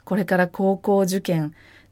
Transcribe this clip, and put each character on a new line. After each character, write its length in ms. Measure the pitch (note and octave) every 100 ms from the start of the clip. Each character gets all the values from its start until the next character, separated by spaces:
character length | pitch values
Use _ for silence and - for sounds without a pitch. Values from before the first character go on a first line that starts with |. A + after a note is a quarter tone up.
こ 120 | - G3
れ 80 |
か 140 | F3+ F#3
ら 100 | F3+
高 300 | - F#3+ F#3+
校 220 | - G3
受 180 | F#3+ F#3+
験、 320 | F#3 E3 D3+ - - - _